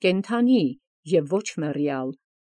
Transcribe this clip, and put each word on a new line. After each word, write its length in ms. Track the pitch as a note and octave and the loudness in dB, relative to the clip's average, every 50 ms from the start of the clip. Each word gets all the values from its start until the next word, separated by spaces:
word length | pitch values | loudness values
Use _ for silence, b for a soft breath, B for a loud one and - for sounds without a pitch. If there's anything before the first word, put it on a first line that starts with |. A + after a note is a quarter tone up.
կենդանի 640 | - F#3 F#3 F#3+ F#3+ - A#3 A#3 A#3+ B3 C4 A3 D#3 B2+ C3+ - _ _ _ _ _ | 0 0 0 0 -2 -2 0 0 4 4 4 4 4 0 -2 -8 _ _ _ _ _
և 220 | D#3 F#3 E3 D3 | 0 2 2 2
ոչ 160 | C#3 F3+ G#3 G3+ - - | 0 -2 -4 -4 -6 -6
մեռյալ, 580 | E3+ D3+ D3+ C#3 C#3+ D3 C#3+ C3+ C3 C3 C3 C#3 - _ _ _ _ _ | -6 -6 -4 -2 -2 -2 -2 -2 -4 -6 -6 -8 -12 _ _ _ _ _